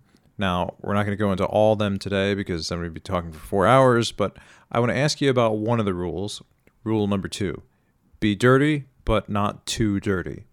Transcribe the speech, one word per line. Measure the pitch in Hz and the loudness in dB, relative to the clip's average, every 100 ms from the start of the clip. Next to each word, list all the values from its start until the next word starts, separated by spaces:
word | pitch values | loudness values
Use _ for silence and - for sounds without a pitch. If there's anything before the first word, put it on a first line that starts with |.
| _ _ _ - | _ _ _ -4
Now, | 95 90 87 - | -2 0 -2 -6
we're | - | -4
not | 101 | -2
gonna | 104 101 | -2 0
go | 104 | -2
into | 92 | 0
all | 95 104 107 104 | 0 4 4 4
them | 104 98 | 0 -2
today | 95 98 98 | -2 0 0
because | 101 95 85 78 | 0 -4 -6 -6
I'm | 87 | -6
gonna | 85 | -8
be | 80 | -10
talking | - 90 85 | -6 -6 -6
for | 78 | -14
four | - 101 107 | -4 2 4
hours, | 131 131 117 113 | 6 6 4 0
but | - 98 - - - _ | -2 -6 -6 -20 -20 _
I | 117 | -2
wanna | 120 | 0
ask | 107 147 - | 0 -2 0
you | 139 | 0
about | 123 113 110 | 2 2 0
one | 107 117 | 0 0
of | 101 | 0
the | |
rules, | 87 87 78 101 - _ _ _ _ 110 | -2 -4 -6 -8 -10 _ _ _ _ -2
rule | 110 101 | 0 0
number | 98 85 | -2 -4
two. | - 95 - - _ _ _ _ - | -4 -4 -6 -12 _ _ _ _ -2
Be | 107 101 | 0 4
dirty, | 123 135 147 147 135 _ | 4 6 4 0 -6 _
but | - 107 - | -2 0 0
not | 104 104 - - | -2 -2 -4 -10
too | - 107 98 | -2 0 0
dirty. | 101 92 76 - - | 0 -2 -4 -12 -18